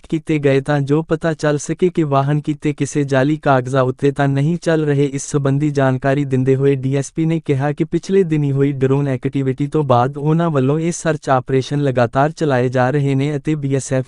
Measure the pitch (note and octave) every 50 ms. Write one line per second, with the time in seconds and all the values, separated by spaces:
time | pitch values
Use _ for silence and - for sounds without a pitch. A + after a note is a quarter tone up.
0 | - - E3 D#3+ - - D#3 D3+ C#3 C#3 C3+ C3+ C3 - D3 C#3+ C#3 C3+ C#3+ D#3+
1 | D#3+ - E3 D#3 - E3 D#3 - - D3+ D3 C#3+ - - D#3+ - F#3 F3+ - F3
2 | D#3+ C#3+ C#3 C3+ C3+ C#3 D3 D3+ C#3+ - D3+ - - D3+ C#3+ - D3 - - D3+
3 | C#3+ C3+ C3+ C3 C3 D3 D#3 D3 - D3 C3+ B2+ B2 B2+ C3+ C3+ B2+ B2+ B2+ -
4 | C#3+ C#3+ C3+ - C#3+ C#3 C#3 C#3 C#3+ D#3 F3 E3 - E3+ D#3+ D#3+ D#3 D3 C#3+ C#3
5 | C#3+ C#3 C3+ C#3 - - - C#3+ C#3 C#3 C3+ C#3+ D3+ D3+ C#3+ C#3+ C3+ C3 C3 B2+
6 | - C#3 C#3 D3 C#3+ C3+ C3 B2+ C3 C3+ C3+ C3 C#3 C#3 C#3 C3 B2+ C3+ C3+ C#3
7 | C3+ - - - D#3+ D#3+ E3 D#3+ - - C#3+ C3 C#3 D3 D3 - E3 - - E3+
8 | - - F#3+ G3 F#3+ D#3 D#3 D3+ D3 C#3 C3+ C#3 C#3 C#3 C#3+ C3 C3+ C3 C3+ C#3
9 | C#3+ C#3 C3 B2 - C3+ - C#3 C3+ C3+ B2+ - C#3+ C#3+ - D#3 D3+ C3 B2 A#2+
10 | B2 C#3 C#3+ D3 C#3 D#3 D#3 E3 E3+ E3+ D3+ C3+ B2+ C3+ D3 D#3+ D#3+ E3+ E3+ -
11 | - E3 D3+ D3 - D3 C3+ B2+ B2 - C3+ C3 B2+ - C#3+ C#3+ C#3+ C3+ B2+ B2
12 | A#2+ B2 - C3+ C#3 D#3 D#3 - E3 D3 C3+ B2 B2 C3 B2 B2+ B2 B2+ C#3 D3
13 | C#3 C#3 C#3 C3+ C#3 D3+ D3+ C#3 - D#3 D#3 D3+ C#3+ C3+ C#3 C3+ - - C3 C3
14 | C3